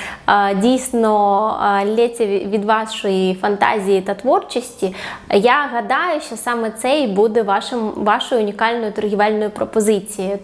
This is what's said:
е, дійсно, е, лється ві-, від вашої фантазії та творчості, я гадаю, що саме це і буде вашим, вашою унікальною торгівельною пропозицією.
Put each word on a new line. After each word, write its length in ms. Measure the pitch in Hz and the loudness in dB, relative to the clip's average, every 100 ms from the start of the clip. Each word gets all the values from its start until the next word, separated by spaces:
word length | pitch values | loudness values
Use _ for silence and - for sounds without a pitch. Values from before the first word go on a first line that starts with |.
| - - - | -12 -6 0
е, 260 | 202 202 | 2 2
дійсно, 1040 | 196 233 254 - 233 220 214 202 202 214 - 202 202 | 2 2 2 0 0 2 4 4 2 0 0 0 2
е, 40 | 202 | 0
лється 380 | 220 233 240 | 2 0 0
ві-, 260 | 214 196 196 | -2 -2 -2
від 140 | 214 | -2
вашої 720 | 208 220 220 - 208 190 190 | 0 0 -2 -4 -2 2 0
фантазії 680 | 185 208 208 233 220 190 196 | 0 -2 0 0 0 2 0
та 140 | 196 | 0
творчості, 800 | 196 247 370 - 247 247 - 190 185 - - - | -2 0 0 0 -6 -6 -4 -6 -6 -12 -12 0
я 380 | 202 233 277 277 | 4 4 4 0
гадаю, 480 | 233 208 269 359 302 | -4 -2 0 0 -2
що 160 | - 220 | -6 -6
саме 340 | 254 233 220 | -4 -2 -4
це 300 | 220 254 302 | -4 0 2
і 60 | 247 | 2
буде 360 | 196 220 226 | 2 4 2
вашим, 500 | 202 202 214 247 214 - | 2 0 -2 -4 -4 -2
вашою 440 | 208 233 - 247 | 0 0 0 0
унікальною 520 | 208 208 226 233 220 | 0 0 -2 0 -4
торгівельною 580 | 208 208 202 214 214 208 | -2 -2 2 2 2 -2
пропозицією. 880 | - 214 226 208 208 196 - 190 202 | -4 -2 0 2 0 -2 -6 -4 -2